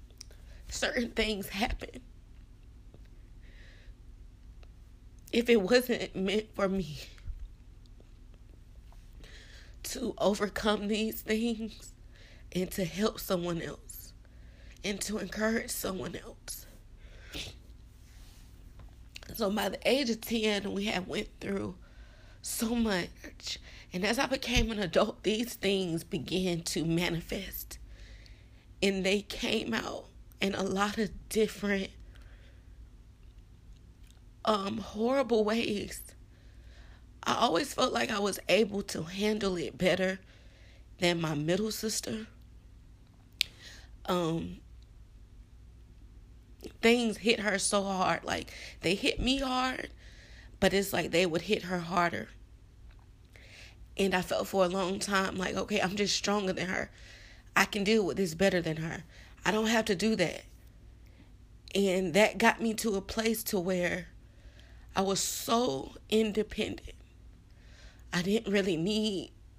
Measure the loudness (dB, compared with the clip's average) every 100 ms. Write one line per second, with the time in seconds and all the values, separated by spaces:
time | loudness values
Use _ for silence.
0 | -20 -18 -18 -18 -18 -16 -10 -2 0 2
1 | 0 2 0 0 -4 0 0 0 -6 -12
2 | -16 -20 -20 -20 -20 -20 -20 -20 -18 -18
3 | -18 -20 -20 -18 -18 -18 -18 -20 -18 -18
4 | -18 -18 -18 -18 -18 -18 -18 -18 -20 -20
5 | -20 -20 0 4 8 6 8 6 6 0
6 | -2 -2 0 2 0 0 2 2 -2 -6
7 | -12 -14 -10 -10 -10 -16 -20 -20 -20 -20
8 | -20 -20 -20 -20 -20 -20 -20 -20 -18 -18
9 | -18 -18 -16 -16 -18 -18 -18 -12 -8 -4
10 | -4 2 2 4 0 0 2 2 2 0
11 | 0 -2 -2 0 2 0 -4 -10 -16 -18
12 | -20 -20 -20 -20 -6 -2 -2 0 -2 2
13 | 0 0 -2 0 0 -2 -4 -8 -14 -18
14 | -18 -20 -20 -20 -20 -20 -20 -8 -4 -4
15 | -4 -4 -4 0 2 2 -2 -4 -4 -4
16 | -4 -8 -12 -16 -12 -12 -14 -18 -20 -20
17 | -18 -18 -12 -10 -10 -12 -18 -20 -20 -20
18 | -20 -20 -18 -18 -20 -18 -18 -18 -18 -18
19 | -18 -16 -10 -2 0 2 0 0 2 4
20 | 4 -2 -2 0 2 2 0 -2 0 -2
21 | -2 -4 -6 -6 -4 -2 -4 -8 -16 -20
22 | -20 -20 -20 -14 -8 -2 0 2 4 2
23 | 0 -6 -16 -12 -8 -8 -10 -18 -8 -2
24 | 2 2 2 0 2 4 4 2 2 4
25 | 4 2 0 0 0 -2 2 2 2 -2
26 | -2 -4 -2 0 2 0 -2 0 2 2
27 | 2 0 -2 -6 -6 -8 -10 -14 -16 -18
28 | -18 -18 -20 -20 -20 -20 -20 0 2 4
29 | 2 2 0 -6 0 0 0 -2 -2 -6
30 | -12 -18 -18 -2 0 0 0 2 0 0
31 | -2 -4 -4 2 2 0 0 0 -2 -8
32 | -18 -18 -18 -20 -20 -20 -20 -20 -20 -20
33 | -20 -20 -20 -20 -20 -20 -20 -20 -20 -20
34 | -20 -20 -20 -4 2 2 2 -4 -4 -2
35 | 2 2 4 4 4 2 0 -2 -4 -10
36 | -14 -18 -20 -20 -20 -20 -20 -20 -20 -20
37 | -20 -6 0 4 4 4 0 0 2 2
38 | 0 0 0 0 4 4 4 0 -4 -4
39 | -4 0 0 2 0 0 -4 0 2 4
40 | 2 -2 -8 -20 -20 -20 -20 -20 -18 0
41 | 2 4 2 0 2 2 0 -2 -2 -2
42 | -2 -4 -6 -16 -20 -20 -20 -20 -20 -20
43 | -20 -20 -10 -6 -6 -8 -18 -18 -18 -8
44 | 0 2 2 0 -2 -8 -16 -20 -20 -20
45 | -20 -20 -20 -20 -20 -20 -20 -20 -20 -20
46 | -20 -20 -20 -20 -20 -16 -16 2 6 6
47 | 4 0 2 2 2 0 2 2 2 2
48 | 2 2 -2 -4 -6 -12 -14 -4 0 2
49 | 0 0 0 0 0 0 0 -2 -8 -12
50 | -20 -20 -20 -20 -18 2 4 4 2 0
51 | 2 4 4 2 0 -2 0 -4 -2 2
52 | 2 0 -8 -14 -20 -20 -20 -20 -20 -20
53 | -20 -20 -20 -20 -20 -18 -20 -20 -8 0
54 | 2 2 2 -2 2 4 4 4 0 0
55 | 0 2 2 0 -2 -2 0 2 2 2
56 | 2 2 2 2 2 0 -2 -2 -4 -8
57 | -20 -20 -20 -20 -2 2 4 4 4 4
58 | 4 2 0 4 4 4 0 -2 -4 -6
59 | -12 -18 -20 -4 0 2 4 4 4 2
60 | 4 4 2 0 -12 -20 -20 -20 -20 -20
61 | -20 -20 -20 -20 -20 -20 -4 2 4 4
62 | 4 6 6 6 4 4 2 0 0 -2
63 | -2 -2 0 0 0 0 2 2 2 -2
64 | -6 -16 -20 -20 -20 -20 -20 -20 -4 0
65 | 2 2 0 -2 2 4 4 0 -4 -12
66 | 0 4 4 2 -2 -2 -4 -4 -10 -16
67 | -20 -20 -20 -20 -20 -20 -20 -20 -20 -20
68 | -6 -2 2 2 4 2 4 2 2 2
69 | 2 0 -6 -12 -20